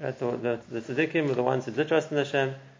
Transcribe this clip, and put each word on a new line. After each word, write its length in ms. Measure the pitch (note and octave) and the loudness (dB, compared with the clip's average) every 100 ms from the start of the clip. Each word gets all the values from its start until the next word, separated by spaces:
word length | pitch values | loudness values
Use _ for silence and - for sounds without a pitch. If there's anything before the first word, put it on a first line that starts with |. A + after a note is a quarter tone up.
Right? 180 | C#3 B2+ | -8 -4
The, 120 | B2 | -2
the, 280 | A#2+ A#2 A#2 - | -2 -2 -2 -4
the 120 | A#2 | -8
Tzaddikim 480 | A2+ C3 D#3+ E3 D3 | -4 0 2 2 2
were 60 | B2 | 2
the 80 | |
ones 220 | B2 C3 B2 | 2 2 -2
who 60 | |
did 160 | A2+ D#3 | -2 2
trust 240 | D#3+ D3+ | 2 2
in 60 | D3 | 0
Hashem 360 | C#3 C#3 C3+ C3+ - - | 0 0 0 -2 -16 -20